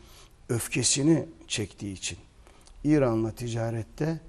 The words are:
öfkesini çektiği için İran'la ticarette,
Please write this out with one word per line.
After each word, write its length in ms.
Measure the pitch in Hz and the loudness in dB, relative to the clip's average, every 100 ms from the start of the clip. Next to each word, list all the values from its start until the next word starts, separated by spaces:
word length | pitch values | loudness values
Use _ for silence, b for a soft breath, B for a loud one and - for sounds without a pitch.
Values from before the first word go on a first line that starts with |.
| B B B - - | B B B -18 -4
öfkesini 800 | 117 - - 120 143 143 156 - - - | -4 -2 -2 0 4 4 4 2 -10 -8
çektiği 440 | - 104 - 104 | -4 -4 -6 -10
için 260 | 95 - 87 - - - b b - | -8 -8 -10 -14 -20 -20 b b -4
İran'la 480 | 147 151 127 113 113 | 2 4 4 2 0
ticarette, 880 | 107 120 117 113 117 110 - 151 160 | -4 -6 -4 -2 -4 -6 -4 -4 -4